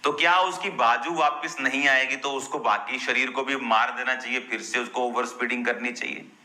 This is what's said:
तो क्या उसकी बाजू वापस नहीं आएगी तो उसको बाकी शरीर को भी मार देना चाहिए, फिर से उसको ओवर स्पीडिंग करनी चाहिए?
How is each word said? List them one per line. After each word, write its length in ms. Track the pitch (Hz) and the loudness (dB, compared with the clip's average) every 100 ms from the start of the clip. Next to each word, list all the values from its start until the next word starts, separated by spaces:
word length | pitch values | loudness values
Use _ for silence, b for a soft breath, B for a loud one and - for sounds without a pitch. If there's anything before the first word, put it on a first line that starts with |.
तो 80 | 147 | -2
क्या 260 | 147 165 180 | 2 4 6
उसकी 320 | 185 - 202 | 4 0 -6
बाजू 440 | 175 - 120 165 | 2 4 4 0
वापस 420 | 165 143 - 160 - | 2 2 2 -6 -2
नहीं 280 | 135 135 139 | -2 2 4
आएगी 280 | 131 131 135 | 4 2 -2
तो 160 | 143 | -2
उसको 260 | 139 131 160 | -4 -4 -2
बाकी 400 | 113 - - 127 | 2 2 0 -6
शरीर 320 | - 123 127 | -2 0 0
को 140 | 127 | -2
भी 120 | 131 139 | -2 -4
मार 360 | 120 110 120 | 2 4 4
देना 220 | 120 127 | 0 -2
चाहिए, 260 | 123 117 123 | -2 -2 -6
फिर 220 | 117 113 | -4 -6
से 160 | 110 123 | -2 -4
उसको 220 | 117 123 | -2 -2
ओवर 260 | 123 120 117 | 0 0 -4
स्पीडिंग 400 | - 120 123 120 | -4 -4 -2 -2
करनी 260 | 123 120 | -2 -4
चाहिए? 340 | 117 - - - _ | -6 -8 -8 -14 _